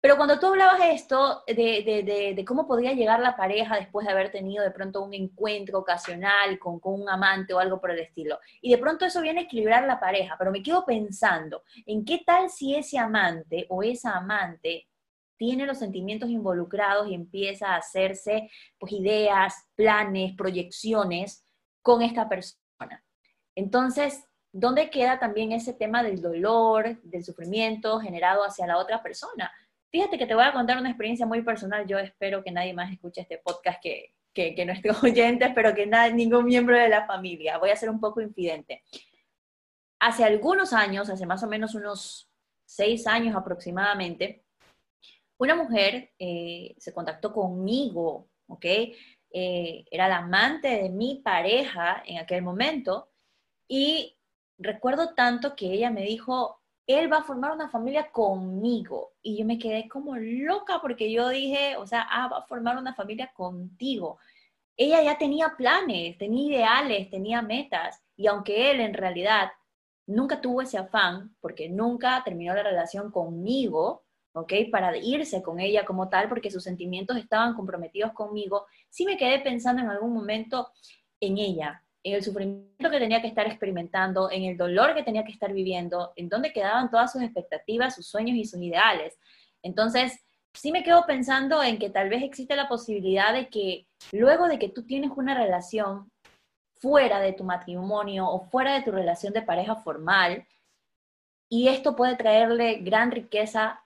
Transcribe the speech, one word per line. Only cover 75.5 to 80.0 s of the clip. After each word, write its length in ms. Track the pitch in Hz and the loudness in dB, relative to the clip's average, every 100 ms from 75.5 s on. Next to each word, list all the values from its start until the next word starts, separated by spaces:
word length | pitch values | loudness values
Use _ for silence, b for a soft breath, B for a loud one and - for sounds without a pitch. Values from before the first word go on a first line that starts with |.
| 170 | -4
ella 260 | 190 208 196 | 0 0 0
como 240 | 185 190 | -4 0
tal, 200 | 190 214 | 0 0
porque 220 | 233 214 | -4 -6
sus 120 | 190 | -10
sentimientos 540 | 185 180 180 180 196 247 | -10 -10 -8 -8 -4 -6
estaban 360 | 226 220 233 233 | -2 0 0 -2
comprometidos 580 | 190 180 165 196 220 | -8 -8 -10 -6 -6
conmigo, 520 | 220 208 208 202 202 202 B B | -6 -8 -6 -4 -6 -6 B B
sí 160 | - 370 | -4 -2
me 120 | 381 | 0
quedé 220 | 254 269 | 2 2
pensando 420 | 277 240 247 247 | 0 -2 0 0
en 80 | 226 | -2
algún 240 | 202 | -4